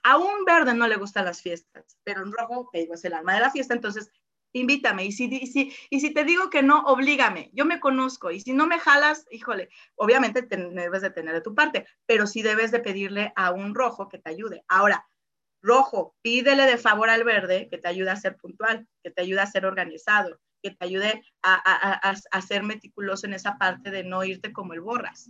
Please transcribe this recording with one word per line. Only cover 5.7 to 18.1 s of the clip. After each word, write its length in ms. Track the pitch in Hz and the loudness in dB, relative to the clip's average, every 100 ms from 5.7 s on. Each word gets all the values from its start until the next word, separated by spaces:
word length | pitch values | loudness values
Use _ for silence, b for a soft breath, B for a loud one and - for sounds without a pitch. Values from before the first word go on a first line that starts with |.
| B B | B B
y 100 | 277 | -2
si 140 | 302 | 0
te 100 | 302 | 0
digo 260 | 294 349 370 | 2 2 2
que 140 | 311 | 2
no, 200 | 269 294 285 | 6 6 6
oblígame, 640 | 254 269 285 233 175 - | 2 4 2 2 0 -10
yo 120 | 214 294 | -2 0
me 140 | 339 | 2
conozco. 520 | 277 262 262 262 185 | 0 0 -2 -4 -8
Y 80 | 180 | -8
si 120 | 226 | -2
no 140 | 262 320 | 0 2
me 120 | 339 | 2
jalas, 460 | 320 285 294 302 - | 4 6 4 0 -8
híjole, 380 | 226 247 202 175 b b - | -14 -8 -6 -8 b b -2
obviamente 460 | 208 262 226 247 | 4 4 4 -2
te, 140 | 247 185 | -4 -6
debes 440 | 180 180 175 190 | -6 -6 -4 -4
de 80 | 190 | -4
tener 220 | 185 160 | -6 -6
de 80 | 165 | -6
tu 120 | 185 220 | -4 0
parte, 300 | 302 302 b b - | 0 0 b b 0
pero 200 | 226 208 | 2 2
sí 140 | 220 | -2
debes 300 | 214 214 226 | -2 0 0
de 80 | 233 | 0
pedirle 540 | 226 196 196 202 208 - | -2 -6 -6 -4 -4 -2
a 160 | 185 | -2
un 240 | 185 202 220 | -2 -6 -2
rojo 320 | 247 240 196 | -2 -2 -14
que 80 | 180 | -12
te 120 | 160 | -12
ayude. 340 | 165 220 170 - | -10 -10 -10 0
Ahora, 400 | 190 202 175 - _ _ _ _ _ | 4 4 2 -4 _ _ _ _ _
rojo, 540 | 196 254 269 202 165 _ | 4 6 4 0 -6 _
pídele 440 | 233 240 254 269 269 | -2 2 4 6 6
de 120 | 247 | 4
favor 320 | 233 214 220 | 2 4 4
al 140 | 226 | 4
verde 440 | 233 208 185 185 - | 4 2 2 -2 -2
que 80 | 175 | -6
te 100 | 175 | -4
ayude 240 | 185 185 | -2 -2